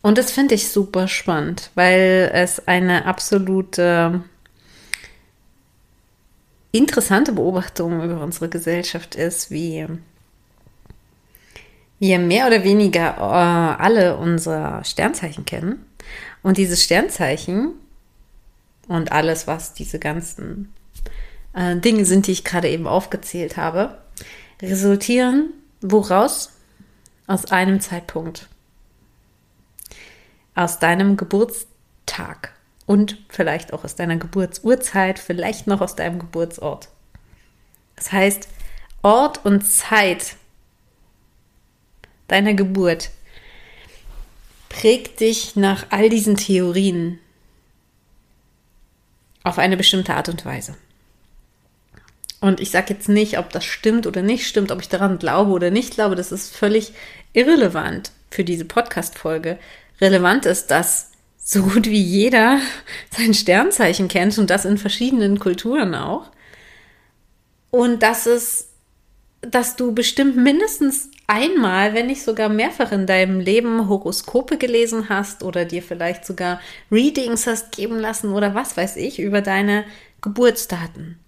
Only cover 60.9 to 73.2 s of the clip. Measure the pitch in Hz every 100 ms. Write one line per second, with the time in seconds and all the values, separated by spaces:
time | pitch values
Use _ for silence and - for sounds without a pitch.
60.9 | - - _ _ _ - 202 190 208 220
61.9 | 214 180 196 226 247 220 277 269 - -
62.9 | - - - 226 202 - 185 320 403 190
63.9 | 190 185 185 185 208 185 196 190 202 202
64.9 | - 247 262 202 202 196 180 226 285 196
65.9 | 139 147 240 - _ - - - - _
66.9 | _ _ _ _ _ _ _ _ 247 247
67.9 | 233 220 233 233 240 240 - - _ _
68.9 | _ _ _ _ _ 240 247 240 - 247
69.9 | 220 226 - 277 247 254 302 427 - 277
70.9 | 269 - - - 214 294 370 214 185 208
71.9 | 220 240 277 - 220 214 214 269 320 269
72.9 | 202 190 185